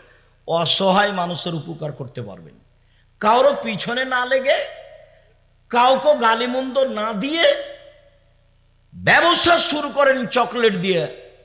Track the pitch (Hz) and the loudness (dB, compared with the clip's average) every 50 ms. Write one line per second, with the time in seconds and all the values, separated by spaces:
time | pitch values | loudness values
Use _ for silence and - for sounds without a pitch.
0 | - _ _ _ _ _ _ _ - - 160 170 170 147 - - 196 190 185 202 | -20 _ _ _ _ _ _ _ -8 -4 -2 -2 0 0 0 2 2 2 2 2
1 | 208 208 196 185 170 175 175 143 - 180 165 156 143 170 156 151 156 147 143 - | 2 0 -2 -4 -4 -4 -6 -6 -6 -6 -8 -8 -8 -10 -12 -10 -10 -10 -10 -10
2 | 135 123 - 127 113 101 92 90 82 73 - _ _ _ _ _ _ _ _ _ | -14 -14 -12 -14 -14 -14 -14 -18 -20 -20 -20 _ _ _ _ _ _ _ _ _
3 | _ _ _ - - 208 233 247 262 285 269 - - 226 214 170 - - 240 254 | _ _ _ -2 0 2 4 6 4 4 2 0 -4 -8 -8 -6 -6 -6 -4 -4
4 | 262 262 254 247 247 247 262 262 254 277 330 - - - - - - - - - | -4 -2 -2 -2 -2 0 0 0 2 0 0 0 -2 -8 -12 -18 -20 -20 -20 -20
5 | - - _ _ _ _ _ _ _ _ _ _ _ - 233 240 247 254 269 262 | -20 -20 _ _ _ _ _ _ _ _ _ _ _ -4 0 2 4 4 4 4
6 | 269 302 294 254 233 226 226 233 247 247 247 262 262 262 240 269 269 254 214 214 | 4 2 2 2 2 2 2 0 -2 -4 -4 -4 -4 -2 0 0 0 0 0 -4
7 | 214 226 220 190 233 285 320 339 440 571 587 - - - - - - - - - | -4 -4 -4 -4 -4 -4 0 2 2 2 2 2 -2 -12 -16 -20 -20 -20 -20 -20
8 | _ _ _ _ _ _ _ _ _ _ _ _ _ _ _ _ _ _ - 87 | _ _ _ _ _ _ _ _ _ _ _ _ _ _ _ _ _ _ -14 -6
9 | 90 - 226 294 330 339 339 - - 330 339 - - - 285 294 294 285 - 277 | 0 2 4 4 4 4 2 2 4 4 4 2 2 0 -2 -4 -4 -4 0 2
10 | 285 269 262 262 233 - - 247 233 240 - 240 226 226 196 175 175 190 180 165 | 4 4 4 2 0 -2 0 0 0 0 0 0 2 2 2 0 0 0 0 0
11 | 151 135 - - - - - _ _ | -2 -4 -8 -12 -20 -20 -20 _ _